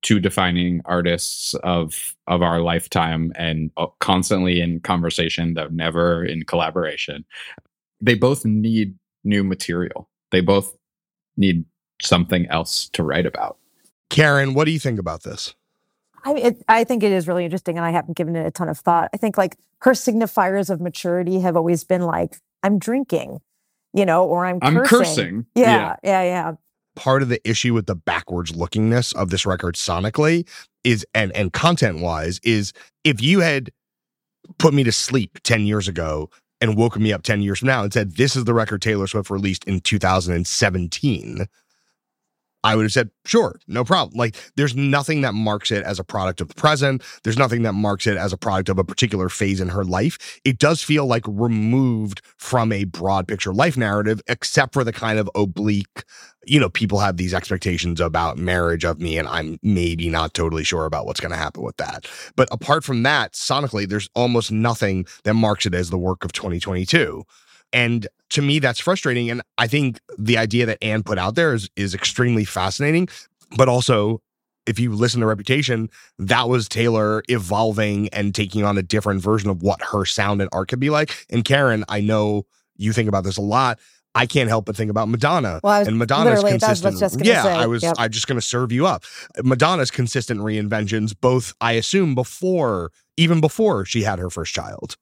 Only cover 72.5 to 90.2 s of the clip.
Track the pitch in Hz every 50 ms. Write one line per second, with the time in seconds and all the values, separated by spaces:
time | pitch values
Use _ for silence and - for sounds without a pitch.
72.5 | - 95 90 95 - - 143 147 156 170 180 180 - - - _ _ _ _ _
73.5 | - - 131 127 123 123 120 - 127 107 104 104 113 110 _ _ _ _ _ _
74.5 | _ _ _ - 113 101 120 123 107 104 117 120 113 120 113 110 110 98 104 -
75.5 | 131 147 147 127 127 113 113 110 _ - - _ _ _ 95 98 120 117 127 120
76.5 | 127 123 110 - - 113 117 120 113 110 107 107 107 107 - - 123 117 95 85
77.5 | 104 104 113 110 107 104 110 104 104 101 104 104 - 110 101 101 95 - 107 95
78.5 | - 107 104 104 104 98 92 87 - 107 - 104 98 95 87 101 107 110 101 107
79.5 | 95 87 85 98 95 - - - - 104 95 - - - 101 101 104 101 98 90
80.5 | - 90 95 - - 123 131 143 151 147 156 151 - - - _ - 117 110 -
81.5 | 139 139 143 131 113 107 104 - 98 107 101 104 110 110 107 104 104 104 95 _
82.5 | _ _ _ _ _ _ 101 107 110 117 113 107 101 98 90 98 92 - 101 101
83.5 | 104 127 135 123 117 - _ _ _ _ _ _ _ 110 123 123 - 147 127 113
84.5 | 113 113 101 - 107 98 113 107 104 107 113 107 113 117 123 147 165 175 135 104
85.5 | 85 80 - 202 208 208 208 202 107 113 117 113 135 143 220 240 226 208 202 202
86.5 | 196 - - 214 214 180 170 196 196 185 208 190 - 127 147 214 233 185 120 202
87.5 | 175 165 120 113 117 117 104 165 165 143 117 113 110 110 - - 139 120 110 -
88.5 | - 123 127 117 117 123 151 190 - - - - - - - - _ - - 127
89.5 | 131 123 151 156 185 175 135 123 - - 123 117 - 135